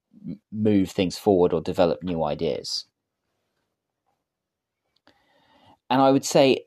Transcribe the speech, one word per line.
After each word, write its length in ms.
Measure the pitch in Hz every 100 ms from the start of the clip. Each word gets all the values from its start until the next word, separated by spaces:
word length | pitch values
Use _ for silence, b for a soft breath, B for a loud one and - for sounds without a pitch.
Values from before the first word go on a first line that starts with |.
| _ _ -
m-, 120 | 85 _
move 400 | 107 107 101 92
things 260 | - 90 -
forward 360 | - 95 87
or 80 | 85
develop 420 | 78 90 87 -
new 200 | 90 82
ideas. 640 | 76 76 80 64 - - - _ _ _ _ _ _ _ _ _ _ _ _ _ _ _ _ _ _ _ _ _ b b b b b b b b -
And 100 | 127
I 100 | 135
would 120 | 139
say, 420 | - 165 139 -